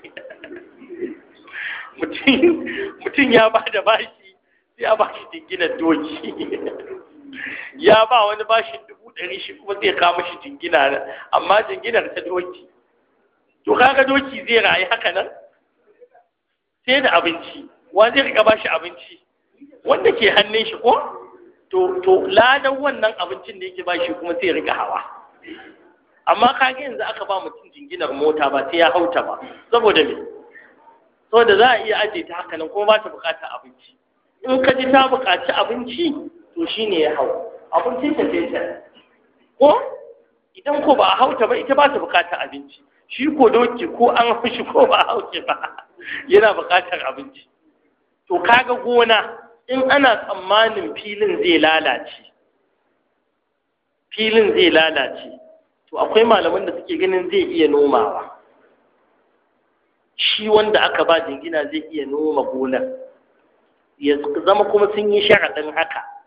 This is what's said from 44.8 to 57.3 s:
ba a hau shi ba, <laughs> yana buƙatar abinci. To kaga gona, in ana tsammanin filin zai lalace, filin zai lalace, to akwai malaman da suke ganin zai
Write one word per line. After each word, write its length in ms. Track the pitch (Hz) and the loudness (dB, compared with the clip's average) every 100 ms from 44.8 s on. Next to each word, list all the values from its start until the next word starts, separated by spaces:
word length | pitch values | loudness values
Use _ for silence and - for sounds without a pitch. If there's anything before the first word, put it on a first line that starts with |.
| - | 4
ba 80 | 202 | 4
a 80 | - | 2
hau 220 | - - | -2 -6
shi 80 | 170 | -8
ba, 140 | 165 - - - - _ | -6 -6 -8 -14 -20 _
<laughs> 300 | - - - | -14 -12 4
yana 240 | 196 214 | 6 6
buƙatar 480 | 180 156 180 180 165 143 | 2 0 0 0 -6 -6
abinci. 380 | 135 139 - _ _ _ _ _ _ _ _ - | -8 -12 -20 _ _ _ _ _ _ _ _ -4
To 120 | 175 | -2
kaga 340 | - 240 254 247 | 4 4 4 -2
gona, 560 | 226 240 233 220 - - - _ - | 0 2 4 2 0 -8 -20 _ -6
in 240 | 262 262 | -2 2
ana 340 | 277 269 208 - | 4 4 2 -2
tsammanin 720 | 202 185 208 220 208 165 - | -8 0 2 2 0 -8 -10
filin 420 | 214 208 208 175 | -12 -4 -2 0
zai 160 | 175 160 | 0 2
lalace, 720 | 151 160 147 120 - - _ _ _ _ _ _ _ _ _ _ _ _ _ _ _ _ _ _ _ - | 2 2 0 -4 -8 -20 _ _ _ _ _ _ _ _ _ _ _ _ _ _ _ _ _ _ _ -4
filin 340 | 220 220 202 - | 0 4 4 4
zai 140 | 175 | 4
lalace, 580 | 160 160 147 127 - - - - _ _ _ _ | 4 4 0 -4 -6 -16 -20 -20 _ _ _ _
to 80 | 151 | -4
akwai 260 | 147 214 233 | 0 4 4
malaman 400 | 208 165 185 180 | 4 2 -2 -4
da 60 | - | -8
suke 200 | - 165 | -8 -2
ganin 300 | 185 185 | 0 0
zai 140 | 180 | 0